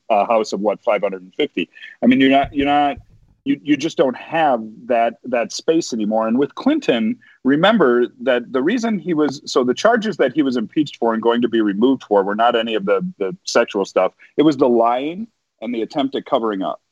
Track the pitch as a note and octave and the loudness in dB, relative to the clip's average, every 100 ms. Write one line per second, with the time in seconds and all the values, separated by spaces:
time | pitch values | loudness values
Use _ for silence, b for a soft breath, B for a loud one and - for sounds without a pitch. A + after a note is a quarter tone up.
0 | - G#2+ G2+ A2+ G#2+ G2 G#2 F#2+ - G#2 | -2 0 2 0 0 -2 -2 -2 -2 -2
1 | G2 F#2+ F#2 - D3 - E2+ B B B | -2 -6 -8 -4 -4 -4 -8 B B B
2 | A#2+ C3 C3+ C3+ C#3 C#3+ C#3 D3 C#3+ C3+ | 2 4 6 4 2 -2 0 2 0 -2
3 | - _ _ _ C#3 C#3+ C#3+ C#3+ D#3 - | -12 _ _ _ -6 -4 -2 -2 0 0
4 | C#3 A#2+ - D#3+ D3+ B2 A2 G#2+ B2 A#2 | 0 -2 -4 0 2 0 -4 -10 -2 0
5 | A#2 A2+ - A#2+ A2 - - E3 - A2+ | 0 -2 -4 -4 -4 -4 -2 0 -2 -4
6 | G#2 A2 A2 A#2+ C#3+ - C4 D#4 - A#2+ | -2 0 0 0 -2 -2 -2 0 0 0
7 | A2 - b b C3 D3 F#3+ A3+ C#3 A#2+ | 0 -4 b b 0 2 4 4 4 4
8 | A#2+ - B2 B2 G#2+ C3 D3 B3 A3+ G3+ | 0 -2 -2 0 0 -2 0 -2 -2 -4
9 | D#3+ D#3 D3 C3+ - C#3+ B2 B2 G#3 A#3+ | -2 0 0 -2 -4 0 0 0 2 2
10 | G#3+ E3 C#3 D3 C3+ B2 G#2 D#3+ C#3+ - | -2 -2 0 0 0 -2 -2 -4 -4 -2
11 | A#2 A2 A#2 A#2 A#2+ A2+ G#2+ G2 B2+ C3+ | -2 0 0 0 0 0 0 2 0 0
12 | - G2+ G2 G#2 A#2 A#2 A#2 G#2+ G2 G2 | 0 2 2 0 2 2 0 -2 0 0
13 | F#2 - F#2+ F2+ - - A#2 G2+ F#2+ G2 | -2 -6 -6 -8 -2 0 0 -2 -2 0
14 | F#2 - b - D3+ C3+ C3+ A#2+ A#2 B2 | -2 -4 b 0 2 2 2 2 2 0
15 | D3 F3+ A3+ _ _ _ A2+ A#2+ G#2+ D3+ | -4 -8 -12 _ _ _ -8 -6 -6 -4
16 | C3+ - - C3 A2+ G2+ F#2+ - _ | -4 -6 -4 -2 -2 -4 -4 -8 _